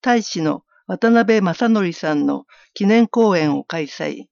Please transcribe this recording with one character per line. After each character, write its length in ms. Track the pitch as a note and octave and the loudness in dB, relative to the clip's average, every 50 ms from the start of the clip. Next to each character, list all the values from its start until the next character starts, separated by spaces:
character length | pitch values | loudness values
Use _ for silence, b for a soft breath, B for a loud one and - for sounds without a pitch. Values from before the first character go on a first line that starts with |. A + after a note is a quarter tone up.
大 220 | - C4 A#3+ A#3 G#3 | 0 0 0 0 0
使 180 | - - F3 | -4 -6 -4
の 220 | D#3+ D#3 C#3+ - _ _ _ _ _ | -2 -2 -2 -4 _ _ _ _ _
渡 240 | - F#3+ F#3 - A#3 | -8 -6 -2 2 4
辺 300 | A#3 A#3 A3+ G3 A3+ A3 | 4 4 4 4 2 2
正 260 | G3 F3+ D#3+ - B3 | 2 0 -2 -2 0
則 260 | A#3 A3+ G#3+ G3 F3 E3 | 0 2 2 0 -2 -4
さ 220 | - - D#3+ D3+ | -4 -4 -2 -2
ん 100 | D3 C#3+ | 0 0
の 200 | C#3+ C#3+ C#3 - b b b b b b | -2 -4 -4 -8 b b b b b b
記 140 | - G3+ | -2 0
念 200 | G3 A3 A#3 A#3 | 2 4 4 4
講 300 | G#3 - A#3+ A3+ G#3+ F#3+ | 2 2 2 2 2 2
演 200 | E3+ D#3 D3+ C#3+ | 2 0 0 -2
を 60 | C#3+ - | -2 -6
開 220 | _ E3+ E3 D#3 | _ -6 -6 -6
催。 400 | C3+ - - D#3+ D3+ C#3+ - - _ | -8 -8 -8 -8 -8 -8 -10 -16 _